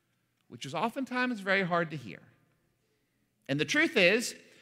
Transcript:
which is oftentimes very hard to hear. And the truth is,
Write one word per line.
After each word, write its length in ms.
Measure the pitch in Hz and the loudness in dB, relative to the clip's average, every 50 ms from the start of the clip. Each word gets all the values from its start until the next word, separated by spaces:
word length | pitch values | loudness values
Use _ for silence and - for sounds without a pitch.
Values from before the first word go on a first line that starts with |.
| _ _ _ _ _ _ _ _ _ - | _ _ _ _ _ _ _ _ _ -20
which 160 | - 120 - | -16 -12 -10
is 100 | 139 147 | -6 -4
oftentimes 640 | 160 202 233 - 277 269 - 247 254 247 254 247 202 | -2 -2 -2 -2 -4 -6 -4 -2 -2 0 0 -2 -2
very 220 | 190 196 190 196 | 0 2 2 2
hard 280 | 190 170 180 170 175 160 | 2 2 2 0 0 -2
to 60 | 160 | -4
hear. 260 | 143 117 101 78 - - - _ _ _ _ _ _ _ _ _ _ _ _ _ _ _ _ _ _ _ _ _ _ _ - | -10 -10 -12 -14 -16 -18 -20 _ _ _ _ _ _ _ _ _ _ _ _ _ _ _ _ _ _ _ _ _ _ _ -4
And 120 | 139 147 | -2 -2
the 40 | 156 | 0
truth 320 | - - 294 320 330 - | 0 2 2 2 2 4
is, 380 | 220 180 170 208 247 233 - - - - - - - | 4 6 6 4 2 0 -4 -10 -12 -20 -20 -20 -20